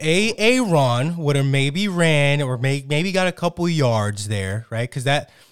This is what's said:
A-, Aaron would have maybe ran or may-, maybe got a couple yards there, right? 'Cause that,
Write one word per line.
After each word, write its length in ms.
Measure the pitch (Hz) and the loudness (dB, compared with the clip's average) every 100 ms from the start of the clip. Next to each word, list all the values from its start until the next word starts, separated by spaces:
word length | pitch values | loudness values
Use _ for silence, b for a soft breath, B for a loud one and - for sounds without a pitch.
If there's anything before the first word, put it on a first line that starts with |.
A-, 340 | 156 170 220 - | 0 0 0 0
Aaron 800 | 214 254 233 165 131 120 147 170 | 2 2 2 2 2 2 -2 -2
would 180 | 147 139 | 0 0
have 100 | 139 | 2
maybe 420 | 139 139 151 208 | 2 0 0 -2
ran 540 | 175 165 151 143 143 | 2 2 4 4 2
or 160 | 139 123 | 0 -2
may-, 280 | 131 143 135 | -2 -2 -2
maybe 240 | 147 185 | -2 0
got 160 | 185 185 | 0 -2
a 40 | |
couple 360 | 170 170 165 170 | -2 -4 -2 -2
yards 600 | 165 131 113 104 101 104 | 0 2 2 -2 -4 -4
there, 400 | 104 95 104 113 | -4 -4 -6 -6
right? 200 | 110 120 | -6 -6
'Cause 140 | - 127 | -4 -2
that, 260 | 143 - b b | -2 -4 b b